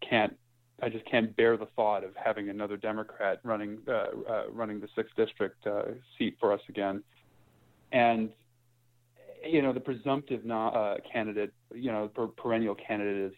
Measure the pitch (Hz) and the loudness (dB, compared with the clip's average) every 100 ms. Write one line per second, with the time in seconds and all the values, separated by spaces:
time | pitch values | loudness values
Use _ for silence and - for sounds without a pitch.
0 | - 117 107 - _ _ _ - 120 110 | 0 2 2 -2 _ _ _ -6 -4 -4
1 | - 120 113 104 113 113 107 - 107 101 | 0 2 2 4 4 4 0 0 2 2
2 | 95 - 113 107 101 101 107 101 107 107 | -2 -4 -2 -2 -4 -4 -4 -4 -4 -4
3 | 107 - 101 92 117 107 104 107 120 113 | -6 -2 -2 -2 -2 -4 -4 -8 -2 0
4 | 101 - 110 110 107 110 110 104 101 - | 0 -4 -4 -4 -4 -6 -6 -6 -6 -6
5 | - - 110 - 98 - 107 104 107 123 | -4 0 0 0 -4 -2 -4 -2 -4 -6
6 | - - 113 - 104 101 - 104 98 98 | -12 -4 -4 2 2 2 -2 -4 -2 -4
7 | - _ _ _ _ _ _ _ - 127 | -8 _ _ _ _ _ _ _ -2 4
8 | 117 113 110 - _ _ _ _ _ _ | 4 4 -2 -6 _ _ _ _ _ _
9 | _ _ - - 160 160 135 123 139 120 | _ _ -20 -10 2 4 4 2 -2 -4
10 | 143 139 147 120 113 113 113 117 104 101 | 0 0 0 -4 -2 0 2 2 0 -2
11 | - 120 107 104 101 - - 117 127 110 | -4 -4 -2 -2 -4 -6 -16 -6 -2 -2
12 | 107 - 110 - 123 113 110 98 - 107 | -2 -2 -4 -2 0 2 2 -2 -4 -2
13 | 101 98 95 | 0 0 -4